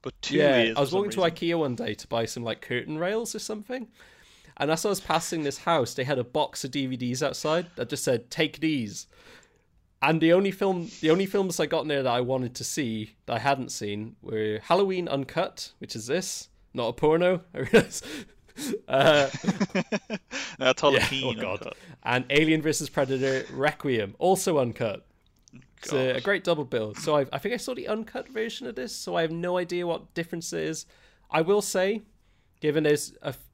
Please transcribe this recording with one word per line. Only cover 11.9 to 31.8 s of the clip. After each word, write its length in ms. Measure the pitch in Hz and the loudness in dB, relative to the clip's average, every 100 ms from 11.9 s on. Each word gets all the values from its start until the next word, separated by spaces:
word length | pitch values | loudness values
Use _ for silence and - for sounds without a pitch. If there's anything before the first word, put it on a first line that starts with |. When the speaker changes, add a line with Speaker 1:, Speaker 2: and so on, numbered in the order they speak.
| 143 | 0
Speaker 2:
that 100 | 127 | 2
I 80 | 120 | 2
wanted 340 | 123 131 123 123 | 0 -2 -2 -6
to 80 | |
see, 500 | 117 - 127 110 107 _ - | -6 -4 -2 -4 -6 _ -6
that 100 | 117 | 0
I 20 | |
hadn't 320 | 139 135 123 | 2 2 -2
seen, 460 | - 104 104 110 - | -6 -6 -6 -8 -12
were 380 | - 110 107 107 | -6 -2 -2 -4
Halloween 440 | - 175 196 185 175 | 2 2 4 0 -2
Uncut, 640 | 139 135 165 185 - - _ | -4 -2 -4 -4 -6 -16 _
which 160 | - 117 | -12 -10
is 100 | 113 | -4
this, 420 | 165 180 - - _ _ | -4 -4 -10 -12 _ _
not 140 | - 117 | -4 -4
a 40 | |
porno, 500 | 123 151 160 180 180 - | 2 4 4 4 2 -4
<laughs> 60 | |
I 40 | - | -8
realize. 420 | - 226 - - - 302 - - _ - 285 427 - | 4 6 4 -8 -10 -12 -14 -20 _ -10 -6 -6 0
Uh, 420 | 135 139 147 135 - | 4 6 6 4 0
Speaker 1:
<laughs> 720 | 175 - 196 185 - 208 - 214 _ 269 - - | -2 0 0 -2 -2 -6 -6 -10 _ -12 -10 0
No, 80 | 131 | 2
that's 140 | 131 | 4
Halloween 220 | 147 131 - | 4 4 2
Speaker 2:
yeah, 120 | 135 | -2
oh 80 | 131 | -4
God. 240 | 110 101 95 | -6 -6 -6
Speaker 1:
Uncut. 140 | - - - - | -10 -14 -20 -10
Speaker 2:
And 220 | - 123 127 | -2 -2 4
Alien 320 | 143 156 156 | 4 6 4
versus 300 | 151 147 143 | 2 -2 -2
Predator 560 | - 131 135 135 131 - | -2 0 0 0 0 -4
Requiem, 600 | 117 143 - 147 120 101 - | 0 0 0 0 0 -2 0
also 400 | 175 185 - 151 | 2 2 2 2
uncut. 480 | 123 - 113 98 _ _ _ _ _ - - _ | 0 -2 -4 -4 _ _ _ _ _ -20 -20 _
It's 140 | - | -4
a, 180 | 131 131 | 0 0
a 20 | |
Speaker 1:
God. 80 | 127 | 0
Speaker 2:
great 200 | 123 196 | 0 0
double 200 | - 160 | 0 -2
bill. 300 | 139 120 107 | 0 -2 -4
So 220 | 101 165 147 | -4 0 0
I, 100 | 131 | 0
I 60 | - | -4
think 160 | 202 | -4
I 20 | 240 | -6
saw 180 | - | -6
the 140 | 247 - | -8 -6
uncut 400 | 220 220 247 - | -6 -6 -10 -10
version 380 | 262 226 - 254 | -6 -6 -8 -10
of 80 | 226 | -8
this, 180 | 240 | -10
so 220 | - - 175 | -10 -4 -2
I 60 | |
have 100 | 165 | 0
no 240 | 165 175 180 | -2 -2 -2
idea 300 | 175 175 175 | -2 -2 -2
what 260 | 165 - | -4 -6
difference 380 | - 165 170 165 | -8 -6 -6 -6
it 80 | 165 | -4
is. 200 | 156 160 - _ _ _ _ | -4 -4 -10 _ _ _ _
I 100 | 156 | 0
will 200 | 165 208 | 4 2
say, 400 | 202 190 | 2 0